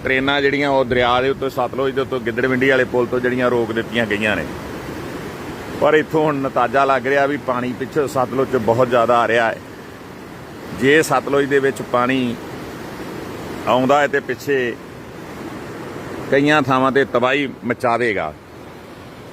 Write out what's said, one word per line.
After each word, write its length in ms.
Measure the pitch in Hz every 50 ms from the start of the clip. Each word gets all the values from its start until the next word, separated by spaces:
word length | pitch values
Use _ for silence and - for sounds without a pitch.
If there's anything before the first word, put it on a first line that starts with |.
| -
ਟ੍ਰੇਨਾਂ 380 | 131 131 131 135 139 143 143
ਜਿਹੜੀਆਂ 280 | 139 139 139 143 143 143
ਉਹ 160 | 139 135 135
ਦਰਿਆ 360 | 117 127 123 123 120 123 127
ਦੇ 80 | 127 135
ਉੱਤੇ 200 | 139 - 135 135
ਸਤਲੁਜ 460 | 123 135 123 117 110 123 135 135 131
ਦੇ 60 | 131
ਉੱਤੇ 180 | 127 104 131 131 113
ਗਿੱਦੜਵਿੰਡੀ 440 | 113 113 117 131 131 131 127 127 139
ਵਾਲੇ 140 | 135 131 127
ਪੁਲ 220 | 107 107 123 120
ਤੋਂ 140 | 117 123 127
ਜਿਹੜੀਆਂ 300 | 123 123 123 127 127 123
ਰੋਕ 220 | 120 120 117 107
ਦਿੱਤੀਆਂ 340 | 113 113 110 - 107 120 117
ਗਈਆਂ 300 | 104 104 101 110 107 101
ਨੇ। 100 | 90 76 - - - - - - - - - - - - - - - - - - - - - - - - - - -
ਪਰ 120 | - 143 151
ਇੱਥੋਂ 300 | 156 147 - - 160 156
ਹੁਣ 120 | 156 147
ਨਤਾਜਾ 500 | 139 135 135 - 135 123 120 117 135 139
ਲੱਗ 220 | 139 135 131 117 135
ਰਿਹਾ 180 | 139 143 139
ਵੀ 120 | 139 147 139
ਪਾਣੀ 360 | 123 123 127 123 123 123 123 -
ਪਿੱਛੋਂ 280 | 135 120 - 156 143 123
ਸਤਲੁਜ 400 | - 135 127 104 123 131 135 - -
'ਚ 20 |
ਬਹੁਤ 340 | 127 110 104 113 117 127 123
ਜ਼ਿਆਦਾ 280 | 123 123 113 113 120 120
ਆ 100 | 117 107
ਰਿਹਾ 200 | 113 120 117 110
ਹੈ। 80 | - - - - - - - - - - - - - - - - - - - - - - - - - -
ਜੇ 220 | 120 135 143 160
ਸਤਲੁਜ 440 | 151 - 147 127 113 127 139 143 143
ਦੇ 140 | 131 139 139
ਵਿੱਚ 220 | 135 139 131 -
ਪਾਣੀ 540 | 127 - - 123 123 123 131 135 127 120 113 - - - - - - - - - - - - - - - - - - - - - - - - - - -
ਆਉਂਦਾ 340 | 110 127 131 127 143 147
ਹੈ 60 | 143 135
ਤੇ 120 | - 143
ਪਿੱਛੇ 560 | 123 - 127 113 - 143 143 135 127 120 104 - - - - - - - - - - - - - - - - - - - - - - - - - - - - - - -
ਕਈਆਂ 300 | 135 139 143 147 151 156
ਥਾਵਾਂ 300 | 139 131 135 131 131 135
'ਤੇ 140 | 123 139 135
ਤਬਾਹੀ 440 | - - 123 120 127 135 147 143 127 107 - 92
ਮਚਾਵੇਗਾ। 680 | 117 123 - - 120 117 117 123 117 104 92 82 78 76 73 - - - - - - - - - - - - - - - - - -